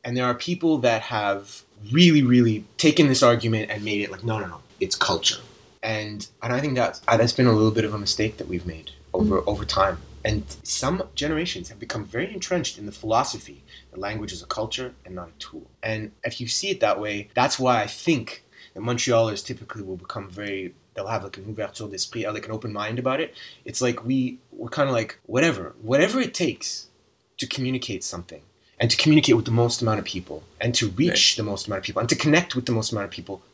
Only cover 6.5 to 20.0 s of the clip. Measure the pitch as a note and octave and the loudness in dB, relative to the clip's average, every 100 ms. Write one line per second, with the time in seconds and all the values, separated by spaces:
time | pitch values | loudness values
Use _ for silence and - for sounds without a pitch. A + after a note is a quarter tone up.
6.5 | B2 D3 B2+ A2+ - - A2+ A#2 - B2 | -2 0 0 0 -2 2 4 4 6 6
7.5 | G#2+ A2 A2 G#2+ G#2+ G2+ - G#2+ - F2+ | 8 6 4 0 -2 -4 0 -2 -2 -6
8.5 | F2 F2 D#2 - - - F2+ G#2+ F#2+ - | -6 -6 -10 -16 -20 -2 2 4 2 0
9.5 | - - F#2+ G2 F2+ - - G#2+ G#2+ - | -4 -2 2 2 0 -14 -6 -2 -2 -4
10.5 | - - - C3 F#3 - - D3 D#3 F3 | -14 -6 -2 -2 -2 -6 -4 -2 -2 -4
11.5 | F#3 F3 - - A2+ G2+ A#2 F#3+ G#3+ - | -8 -12 -16 -8 -8 -6 -6 -6 -8 -4
12.5 | - G#2+ - G#2 - A2 A2+ C#3 - - | -2 -4 -8 -14 -8 2 2 2 -6 -12
13.5 | C#2+ _ - _ F#2 G2+ A2 G#2+ F2+ - | -20 _ -20 _ -10 -8 -8 -10 -12 -8
14.5 | - A2+ - B2+ - F#2 F#2 E2+ _ - | -6 -6 -6 -10 -14 -16 -14 -14 _ -16
15.5 | - - _ A2 A2 G#2+ _ A#2+ - A#2+ | -16 -20 _ -6 -6 -8 _ -10 -8 -6
16.5 | - G3 F#3 G#2+ G2+ G#2 G#2 G2+ - B2+ | -4 -4 0 2 2 -2 -6 -4 0 2
17.5 | - B2+ A#2+ G#2 - - D3 - - _ | 2 2 2 0 -2 0 0 -2 -14 _
18.5 | - - - A#2 A#2+ - A#2 A2+ G2+ - | -20 -18 -8 -4 -2 2 4 4 -2 -8
19.5 | A#2+ - G#2+ F#2+ F#2 | -12 -12 -12 -10 -10